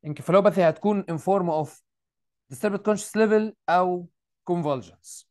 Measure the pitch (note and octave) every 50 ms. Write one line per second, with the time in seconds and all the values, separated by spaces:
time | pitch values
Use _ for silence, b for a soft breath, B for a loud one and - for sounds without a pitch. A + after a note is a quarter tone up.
0 | _ D3+ D3 - - - E3+ G3 G3 G#3 D#3+ G3 F3+ D#3+ D#3 - - G#3 G#3 G3
1 | F#3+ - E3+ D3+ - F#3 G3 G3 F3+ E3+ D#3 D#3 D3+ - - _ _ _ _ _
2 | _ _ _ _ _ _ _ _ _ _ C3+ - - G#3+ G3 G#3 - G#3+ G#3+ G3+
3 | - - - G#3+ A3 G#3+ G#3+ G#3+ A3 A3 - _ _ - E3 F3+ F#3 F3+ F3+ F3+
4 | F3 E3+ _ _ _ _ _ _ _ - F3 F3 D#3 D3+ C#3+ B2+ - - _ _
5 | _ - - - _ _